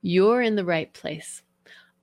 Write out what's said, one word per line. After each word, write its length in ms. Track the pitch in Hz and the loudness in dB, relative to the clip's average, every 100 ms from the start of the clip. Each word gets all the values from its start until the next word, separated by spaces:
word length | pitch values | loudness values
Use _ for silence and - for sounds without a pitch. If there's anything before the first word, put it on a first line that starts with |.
You're 400 | 190 180 196 240 | 0 2 4 4
in 140 | 240 208 | 2 0
the 80 | |
right 280 | 180 165 156 | 0 -2 -4
place. 500 | - 160 156 - - _ _ _ - _ _ | -10 -12 -12 -14 -20 _ _ _ -20 _ _